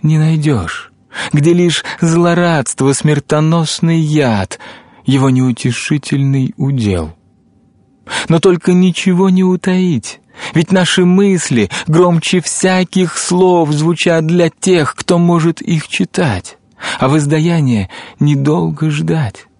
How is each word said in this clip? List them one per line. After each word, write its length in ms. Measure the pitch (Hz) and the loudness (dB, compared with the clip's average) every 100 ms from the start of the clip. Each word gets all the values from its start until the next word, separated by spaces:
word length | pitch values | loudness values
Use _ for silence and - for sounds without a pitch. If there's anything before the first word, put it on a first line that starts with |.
не 160 | 151 156 | 0 2
найдёшь, 720 | 156 160 151 127 85 - - _ _ - - | 2 2 0 0 -2 -10 -14 _ _ -12 0
где 220 | 147 147 | 2 4
лишь 320 | 175 175 156 - - | 4 2 0 -6 -2
злорадство — 880 | 170 170 175 170 175 160 131 - 135 | 0 2 2 2 2 0 -2 -2 0
смертоносный 1040 | 135 151 147 - 151 156 170 156 - 165 165 | 0 0 0 0 0 2 0 -2 -2 0 0
яд, 600 | 151 151 135 107 92 - - - - - - | 0 0 2 0 -4 -10 -18 -20 -20 -10 -2
его 240 | 135 135 | 2 2
неутешительный 1200 | 127 127 120 131 120 - 151 - 143 139 135 131 - | 2 0 -2 -4 -4 -4 -4 -2 -2 0 0 -2 -4
удел. 580 | 135 139 107 92 78 82 _ _ _ _ _ _ _ _ - - - | -4 -2 -2 -2 -4 -12 _ _ _ _ _ _ _ _ -10 -10 0
Но 120 | 160 | 2
только 340 | 190 180 - | 2 2 2
ничего 560 | 180 185 170 - 180 190 | 2 2 0 0 2 2
не 140 | 185 | 2
утаить, 760 | 185 185 - 185 185 165 - - _ - - | 2 0 -2 0 0 -2 -6 -18 _ -18 -4
ведь 180 | 160 170 | -2 0
наши 340 | 185 175 - 180 | 0 2 2 2
мысли 640 | 185 202 185 - 123 101 - - | 4 2 0 0 0 0 -4 -2
громче 540 | 160 180 170 - 185 | 2 4 2 0 -2
всяких 760 | - - 185 185 180 185 185 - | -2 -2 0 0 0 0 -2 -4
слов 540 | - 180 185 175 156 | -4 2 4 4 2
звучат 540 | 147 160 165 - 165 160 | 0 0 0 0 0 2
для 240 | 175 165 | 2 0
тех, 460 | _ - 180 143 - | _ 0 2 0 -4
кто 220 | - 175 | -2 2
может 440 | 175 170 165 165 | 2 2 0 -2
их 260 | - 165 - | -4 -4 -4
читать, 720 | - 185 - 165 95 - - _ _ - - | -6 -4 -2 -2 -2 -8 -20 _ _ -12 -4
а 80 | 131 | 0
воздаяния 840 | 151 143 156 165 170 139 113 95 - - - | 0 0 0 0 0 0 0 -2 -10 -20 -2
недолго 680 | 147 143 135 160 165 151 156 | 0 2 0 0 -2 -2 -4
ждать. 580 | 147 160 160 123 - - | -2 -2 -2 -2 -8 -20